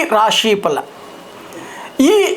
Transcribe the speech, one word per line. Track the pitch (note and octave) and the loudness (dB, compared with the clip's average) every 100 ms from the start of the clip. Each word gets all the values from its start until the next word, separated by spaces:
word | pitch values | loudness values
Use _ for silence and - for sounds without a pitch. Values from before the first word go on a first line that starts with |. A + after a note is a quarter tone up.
| E4 G#3+ | 2 2
ರಾಶಿ | A3 - A3 G3+ | 2 2 0 0
ಫಲ. | F3 C3+ - - - - - - - - - - - - C#4 | 0 -4 -6 -16 -20 -20 -20 -20 -20 -18 -18 -18 -10 0 4
ಈ | G#4 F#4+ | 4 2